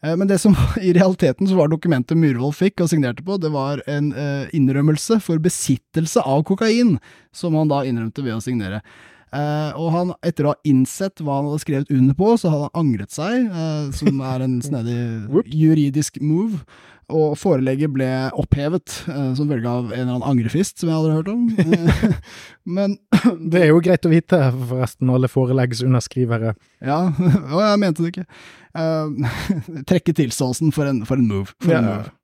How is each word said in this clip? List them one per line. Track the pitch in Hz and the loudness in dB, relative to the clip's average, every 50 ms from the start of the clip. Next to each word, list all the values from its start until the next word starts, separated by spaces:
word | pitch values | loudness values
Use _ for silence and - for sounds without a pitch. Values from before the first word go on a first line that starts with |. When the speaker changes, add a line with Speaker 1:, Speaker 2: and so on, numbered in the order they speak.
| - | -2
Speaker 1:
Eh, | 151 165 | -2 -2
men | 170 196 196 | 0 2 2
det | 196 180 | 2 4
som | - 214 190 - 127 - | 6 6 6 6 4 2
<laughs> | - 226 190 | 0 0 2
i | 185 175 | 4 4
realiteten | 175 196 190 185 - - 165 160 - 196 190 | 6 6 4 2 2 0 0 0 0 0 0
så | 190 180 | 2 2
var | 156 147 160 | 2 2 2
dokumentet | 160 - 175 160 127 123 - 160 160 | 0 0 0 0 0 0 0 2 2
Myhrvold | 165 147 131 117 127 143 147 | 2 2 2 0 -2 -4 -2
fikk | - 185 196 - - 175 | 0 0 -2 0 0 -2
og | 160 170 | 0 2
signerte | 160 139 123 117 - 147 | 0 0 0 -2 -6 -8
på, | 185 196 196 160 | -6 -6 -4 -4
det | 156 | -4
var | 156 143 135 139 143 135 - - | -4 -4 -4 -4 -6 -6 -6 -6
en, | 147 147 147 147 110 | -4 -2 -2 -2 -4
eh, | 123 147 143 139 139 135 - - | -4 -6 -4 -4 -6 -6 -4 0
innrømmelse | 165 135 131 131 139 143 156 151 147 - - 226 220 - | 0 2 2 2 2 2 2 2 0 0 0 0 0 0
for | - 165 160 156 | 0 -2 0 0
besittelse | 180 - - - - 139 123 _ _ _ 160 165 156 - - 139 | -2 -2 -2 -2 -2 -2 -2 _ _ _ -4 -4 0 0 -2 0
av | 131 135 143 160 | 0 0 0 0
kokain, | - 196 185 226 220 226 233 247 233 165 110 _ - - _ _ _ _ | 0 -2 0 0 0 2 2 4 2 2 0 _ -10 -20 _ _ _ _
som | - - 175 160 156 | -8 -4 -2 0 2
han | 156 151 143 | 2 2 0
da | 139 139 | 0 -2
innrømte | 135 123 117 117 110 - - 139 | -2 -4 -4 -4 -6 -6 -6 -6
ved | 123 110 110 | -6 -6 -6
å | 104 | -4
signere. | 127 127 117 101 92 98 107 - - - - - - _ _ _ _ - | -4 -4 -4 -4 -4 -6 -8 -10 -14 -20 -20 -20 -20 _ _ _ _ -8
Eh, | 143 147 147 147 151 156 151 - | -6 -4 -2 -2 -4 -4 -6 -6
og | 143 165 165 | -6 -4 -2
han, | 160 175 175 180 - _ | -2 -2 -2 -4 -6 _
etter | - 170 165 - 143 | -6 -6 -2 0 0
å | 147 - | 0 0
ha | _ _ | _ _
innsett | 151 139 131 131 - - - 196 196 _ _ | 2 4 4 2 0 -2 -6 -6 -8 _ _
hva | 160 147 139 139 | -6 -4 -4 -2
han | 143 147 | -2 -4
hadde | 147 151 | -4 -6
skrevet | - - 147 135 143 _ | -4 -4 -4 -4 -2 _
under | 147 131 127 135 143 | 2 4 4 4 4
på, | 143 185 214 233 | 2 4 4 4
så | 226 - 180 | 4 2 0
hadde | 156 143 147 - | 0 0 -2 -4
han | _ 170 | _ -2
angret | 165 143 120 101 101 - - | 0 0 0 -2 -4 -8 -8
seg, | - 151 190 233 254 254 | -6 -4 -2 0 0 0
eh, | 220 185 165 160 160 156 151 151 139 131 | -2 -2 -4 -4 -4 -4 -4 -6 -6 -6
som | - 151 - 143 135 135 | 0 0 0 0 0 -2
er | 131 131 127 131 | -4 -4 -2 -2
en | 131 127 123 120 | -2 -2 -2 -2
Speaker 2:
<laughs> | |
Speaker 1:
snedig | 143 139 123 113 117 120 120 120 117 113 113 104 | -4 -4 -4 -2 -2 -2 -2 -4 -4 -6 -8 -8
Speaker 2:
Whoops. | 107 131 175 240 - | 0 0 0 0 0
Speaker 1:
juridisk | 151 156 156 156 160 151 147 143 135 151 147 - _ - 139 | 0 4 4 6 6 6 4 2 0 -2 -4 -4 _ -4 -2
move, | 151 156 170 208 226 214 156 127 _ - - - - - _ _ | 0 0 0 0 -2 -4 -6 -8 _ -20 -20 -20 -20 -20 _ _
og | _ 135 160 156 151 143 | _ -2 0 0 0 0
forelegget | - - 202 170 131 131 131 135 135 151 156 135 | -2 0 0 2 2 2 0 0 0 -2 -2 -2
ble | 135 131 127 131 131 131 135 - | -2 -2 -2 -2 -2 -4 -4 -4
opphevet, | - 147 - - 143 143 151 170 180 _ - - - - | -4 0 2 2 2 2 -2 -2 -2 _ -6 -14 -12 -10
eh, | - 156 143 139 131 127 | -8 -6 -4 -2 -2 -2
som | 131 147 147 | -2 0 0
følge | 147 120 113 120 | -2 -2 -2 -2
av | 120 123 123 117 | -2 -2 -4 -4
en | 101 123 | -4 -4
eller | 127 123 123 | -4 -2 -2
annen | 123 - | -2 -2
angrefrist, | 139 139 123 113 110 101 151 196 - - - | 0 0 2 0 0 0 0 -2 -2 -4 -6
som | - 165 | -4 -2
jeg | 160 | 0
aldri | 160 156 160 156 | 0 2 2 0
har | 160 160 | 0 -2
hørt | 190 214 | -2 -2
om. | 240 240 233 | -2 0 0
Speaker 2:
<laughs> | 220 208 175 - 330 170 170 | 2 2 2 2 2 2 4
Speaker 1:
Eh, | 165 - - - 220 185 - - - - - - - - _ _ | 2 2 2 2 0 0 -2 -6 -16 -20 -20 -20 -20 -20 _ _
men | - 170 190 202 196 202 - _ _ - | -6 -4 -2 -2 -2 -2 -4 _ _ 0
<clears throat> | 185 - 240 196 165 165 160 160 | 2 2 2 0 0 -4 0 2
Speaker 2:
Det | 180 175 | 4 4
er | 156 | 6
jo | 156 175 165 | 4 4 4
greit | 180 180 - - | 4 2 2 4
å | 170 | 4
vite, | 160 170 156 _ 185 175 139 131 123 | 2 2 2 _ 2 2 4 2 0
forresten, | 131 127 117 127 127 127 - - _ 131 127 127 | -2 -4 -4 -2 -2 -4 -4 -4 _ 0 2 2
alle | 127 127 127 | 2 0 0
foreleggsunderskrivere. | - 135 131 123 127 135 127 123 120 110 123 131 127 120 - - - 131 127 117 120 113 110 113 104 _ _ _ _ _ | 0 0 0 0 0 0 0 0 -2 -2 0 2 2 2 0 -2 -2 -2 0 0 0 -2 -2 -2 -4 _ _ _ _ _
Speaker 1:
Ja, | - 131 143 160 180 185 151 135 180 | -4 -2 -2 0 0 0 0 2 2
<laughs> | 175 135 196 151 131 151 | 4 4 2 0 0 -2
og | 170 | 0
jeg | 208 214 208 208 202 | 2 2 2 2 2
mente | 185 160 - 165 | 0 0 -2 -4
det | 170 175 | -4 -4
ikke. | - 180 _ - - - - - - - _ _ | -8 -12 _ -16 -20 -20 -20 -20 -20 -20 _ _
Eh, | 165 160 160 160 156 156 156 151 - 147 117 - - - | -4 -2 -2 -2 -2 -2 -4 -4 -4 -4 -4 -4 -6 -4
<laughs> | - 202 160 - - 165 151 135 - | -4 -4 -4 -4 -10 -12 -14 -2 0
trekke | 185 175 - - 160 | 0 2 2 0 0
tilståelsen | - 151 120 - - 143 127 127 - 165 156 139 | 0 0 -2 0 -2 -2 -2 -2 0 0 0 0
for | 156 147 139 | 0 -2 -2
en, | 135 123 104 | -2 -2 -2
for | 113 135 135 | -2 0 0
en | 123 113 | 2 2
move. | 104 98 98 - - _ | 0 -2 -4 -6 -12 _
For | - 175 165 | 0 2 2
en | |
Speaker 2:
Ja. | 156 117 107 95 - | 2 2 0 -2 -4
Speaker 1:
move. | - - - _ | -8 -12 -18 _